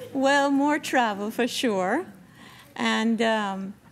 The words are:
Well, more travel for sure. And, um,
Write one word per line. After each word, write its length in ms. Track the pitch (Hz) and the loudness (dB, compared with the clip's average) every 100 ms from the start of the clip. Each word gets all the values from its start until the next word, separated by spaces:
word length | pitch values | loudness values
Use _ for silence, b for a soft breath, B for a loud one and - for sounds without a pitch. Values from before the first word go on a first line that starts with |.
| 494 | -10
Well, 380 | 269 269 285 277 | 0 2 4 4
more 280 | 277 285 302 | 2 2 0
travel 520 | - 392 233 196 208 | 0 0 2 0 -4
for 160 | 220 240 | -2 -2
sure. 600 | - 247 196 185 262 381 - B B B B B - | 0 0 0 0 -2 -4 -12 B B B B B -4
And, 440 | 226 220 226 226 | 0 0 0 2
um, 520 | 226 220 202 190 190 - - | 2 0 -2 -6 -10 -14 -20